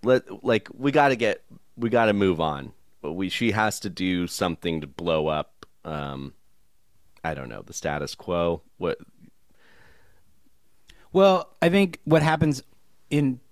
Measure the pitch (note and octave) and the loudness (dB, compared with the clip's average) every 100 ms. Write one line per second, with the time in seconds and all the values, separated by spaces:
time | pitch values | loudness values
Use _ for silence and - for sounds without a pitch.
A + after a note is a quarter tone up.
0 | A2+ B2+ - G2 - A2 - - C3+ D3 | 4 2 2 -10 0 0 -2 -4 0 4
1 | C#3+ B2+ A2 - - - - - A#2 A#2+ | 4 2 0 -2 -8 -20 -20 -6 0 2
2 | A2 G2+ G2 E2 D#2+ C#2+ C2+ - - _ | 4 4 2 2 -2 -4 -10 -16 -20 _
3 | D2+ E2+ F#2+ - A#2 G#2 G#2+ - G#2 E2 | -10 -6 -6 -2 -2 0 0 -2 -10 -6
4 | F#2 F2+ F2 - F#2+ E2 F2 D#2+ D2 - | -2 -2 -4 -2 -4 -4 -6 -6 -8 -8
5 | E2+ D#2+ D#2 D2+ D2 _ - _ D#2 D2+ | -2 -2 0 -4 -6 _ -20 _ -12 -8
6 | C#2+ C2+ C#2 - _ - _ _ _ - | -8 -10 -12 -16 _ -20 _ _ _ -20
7 | - - E2 D2 B1+ G#1 G1+ - E2 D2 | -20 -10 -8 -8 -10 -14 -14 -8 -6 -4
8 | C#2+ - - F2 E2+ E2 - _ F2 - | -6 -10 -4 -2 0 -2 -8 _ -4 -4
9 | - _ - _ _ - - - - - | -10 _ -20 _ _ -20 -20 -20 -20 -20
10 | - - - - - _ _ - - - | -20 -20 -20 -20 -20 _ _ -20 -20 -20
11 | - F#3 G3 F#3 - _ E3+ F#3+ F#3+ - | -4 4 6 4 -2 _ 2 4 2 0
12 | - D#3+ D#3+ D#3+ D#3 C3+ - - - - | 2 4 4 2 2 0 -6 -20 -20 -20
13 | - D3 C#3+ B2 - | -4 0 0 -2 -10